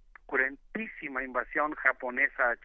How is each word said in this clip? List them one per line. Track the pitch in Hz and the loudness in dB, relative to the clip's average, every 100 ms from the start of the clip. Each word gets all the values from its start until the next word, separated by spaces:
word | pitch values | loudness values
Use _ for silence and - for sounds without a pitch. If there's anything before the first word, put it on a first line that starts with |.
| - - - | -20 -20 -2
cruentísima | 131 131 143 - 214 220 - 151 131 | 0 0 -2 -8 -6 -6 -8 -8 -6
invasión | 131 127 117 156 147 | -4 -2 -2 0 0
japonesa | 147 131 - 127 123 139 - 127 | 2 0 2 -2 0 0 4 2
a | 117 | 2